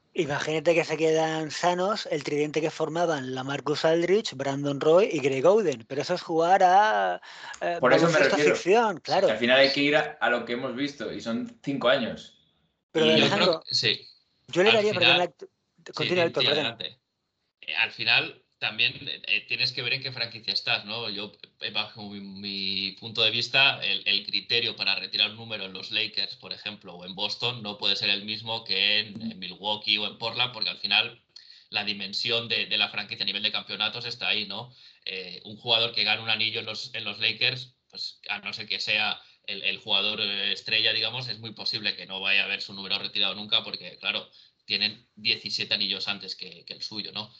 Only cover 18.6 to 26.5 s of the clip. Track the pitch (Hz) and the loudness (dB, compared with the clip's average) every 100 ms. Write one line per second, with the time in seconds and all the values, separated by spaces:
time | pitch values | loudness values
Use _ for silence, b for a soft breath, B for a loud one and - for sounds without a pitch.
18.6 | 117 110 123 - 135 - - 104 - 117 | -4 0 0 -2 -10 -8 -2 -2 -2 -2
19.6 | 127 - 123 135 131 123 117 113 104 101 | -2 -2 -4 -4 -4 -8 -8 -8 -6 -4
20.6 | 127 110 101 113 110 101 104 - - _ | -2 -4 -4 -8 -6 -8 -10 -12 -20 _
21.6 | 110 104 107 117 101 101 98 98 101 98 | -8 -6 -8 -10 -12 -12 -12 -12 -8 -6
22.6 | 98 95 98 - 113 110 110 117 117 135 | -4 -4 -6 -8 -8 -2 0 0 0 2
23.6 | 139 - 101 98 101 101 104 101 - 117 | 2 0 -4 -4 -2 -2 -2 -6 -2 -2
24.6 | 110 104 98 95 92 104 104 110 113 107 | -2 -2 -2 -2 -4 -2 -2 -4 -10 -10
25.6 | 95 95 95 107 107 101 98 - 95 | -10 -12 -6 -4 -4 -6 -10 -10 -14